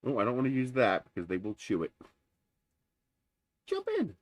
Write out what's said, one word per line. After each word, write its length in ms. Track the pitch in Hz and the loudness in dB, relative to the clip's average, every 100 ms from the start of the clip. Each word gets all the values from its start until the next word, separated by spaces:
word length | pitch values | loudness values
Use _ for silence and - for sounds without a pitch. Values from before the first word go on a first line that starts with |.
Oh, 140 | - 131 | -2 0
I 60 | |
don't 120 | 104 123 | 2 2
wanna 120 | 131 | 2
use 240 | 131 127 | 2 0
that 320 | 127 113 92 | 4 4 4
because 240 | - - 85 | -2 -8 -4
they 80 | 92 | -4
will 180 | 101 | -4
chew 280 | 107 - 95 | -8 -2 0
it. 100 | 80 _ - _ _ _ _ _ _ _ _ _ _ _ _ _ _ _ - | 0 _ -20 _ _ _ _ _ _ _ _ _ _ _ _ _ _ _ -6
Jump 220 | 392 392 427 | -4 -2 -2
in. 180 | 220 - | -2 -6